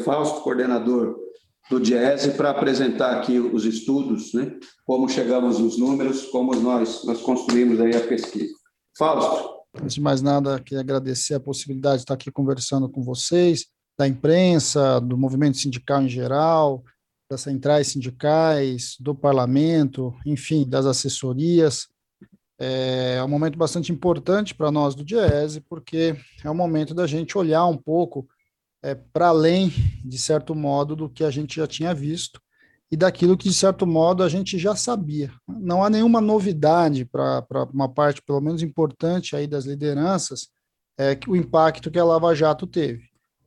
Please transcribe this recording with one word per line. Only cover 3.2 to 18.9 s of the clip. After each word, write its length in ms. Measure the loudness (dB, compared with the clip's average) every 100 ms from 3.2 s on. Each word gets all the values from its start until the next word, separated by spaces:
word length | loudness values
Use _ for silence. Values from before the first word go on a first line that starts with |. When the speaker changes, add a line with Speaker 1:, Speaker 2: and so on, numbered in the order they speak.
| 0 0
Speaker 1:
os 240 | 0 0
estudos, 680 | -2 -2 -2 -2 0 -4 -4
né, 260 | -4 -4 -8 -20 _ -2
como 220 | 0 0
chegamos 500 | 0 0 2 2 2
nos 200 | 0 2
números, 480 | 0 0 0 -4 -4
como 280 | -2 0
nós, 520 | 0 2 0 0 -4 -6
nós 160 | -4
construímos 580 | -2 -2 2 2 4 4
aí 160 | 4 2
a 100 | 0
pesquisa. 480 | -2 -4 -6 -8 -10 _ _ _ -2
Fausto. 540 | 0 0 0 -2 -6 -16 _ -12
Speaker 2:
Antes 140 | -10 -4
de 60 |
mais 200 | 0 2
nada, 380 | 2 2 0 -4
queria 220 | -6 -8
agradecer 520 | -4 -4 -4 -6 -4
a 60 | -4
possibilidade 600 | -6 -10 -8 -2 0 0
de 40 |
estar 120 | -2 -8
aqui 140 | -6
conversando 600 | -2 -2 -2 -2 -2 -2
com 120 | -4
vocês, 720 | -6 -6 0 2 4 2 -4 _ _ -2
da 80 | 0
imprensa, 960 | 2 4 4 6 4 2 2 2 2
do 180 | 0 -2
movimento 380 | 0 2 2 0
sindical 460 | -4 -6 -2 0
em 80 | 0
geral, 720 | -2 -2 0 2 4 2 0 -10 _ _ _ -12
das 80 | -10
centrais 480 | -6 -2 2 2 2
sindicais, 1080 | -4 -8 -4 2 4 4 2 0 -4 -10